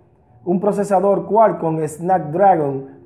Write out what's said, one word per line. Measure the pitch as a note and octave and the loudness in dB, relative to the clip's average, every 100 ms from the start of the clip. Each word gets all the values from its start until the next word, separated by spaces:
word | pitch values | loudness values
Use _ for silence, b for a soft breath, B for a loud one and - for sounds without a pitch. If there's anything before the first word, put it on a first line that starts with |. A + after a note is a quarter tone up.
| _ _ _ _ - | _ _ _ _ -4
un | F3+ | -2
procesador | G#3 F#3+ G3+ F#3+ G3 F#3+ - | 0 -2 0 0 2 0 0
Qualcomm | G3+ G#3+ E3 E3 D#3+ D#3 | 2 2 2 -4 -4 -6
Snapdragon | - E3+ F#3 D3+ E3 G3 E3+ C#3+ C3+ C3+ - | -6 -2 -2 -2 2 4 4 0 -4 -10 -18